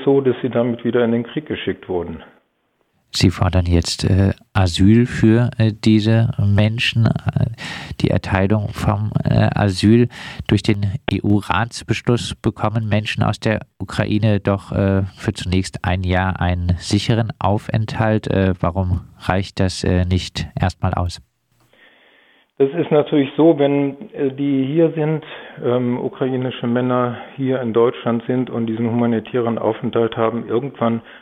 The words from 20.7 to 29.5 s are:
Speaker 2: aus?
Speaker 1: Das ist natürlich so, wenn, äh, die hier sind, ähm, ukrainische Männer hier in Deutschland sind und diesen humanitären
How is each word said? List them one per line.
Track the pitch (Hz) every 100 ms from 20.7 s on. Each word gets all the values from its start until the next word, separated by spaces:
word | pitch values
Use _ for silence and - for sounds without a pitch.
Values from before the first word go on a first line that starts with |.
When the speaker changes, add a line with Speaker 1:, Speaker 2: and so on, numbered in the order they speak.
| - 92
Speaker 2:
aus? | 92 90 - _ _ _ _ _ _ _ _ _ _ _ _ _ -
Speaker 1:
Das | 139
ist | 170 139
natürlich | 151 147 151 135 -
so, | 165 147
wenn, | 143 143 139 139 110
äh, | 156 139
die | 131 143 135
hier | 135 160 160
sind, | 160 151 156 - - - -
ähm, | 123 123 123 123
ukrainische | - - 131 131 127 - 120
Männer | 120 127 123 123 117 - -
hier | 131 131
in | 120
Deutschland | 110 120 - 120 117 -
sind | 127 127
und | 120 113
diesen | 110 117
humanitären | 117 120 113 110 127 117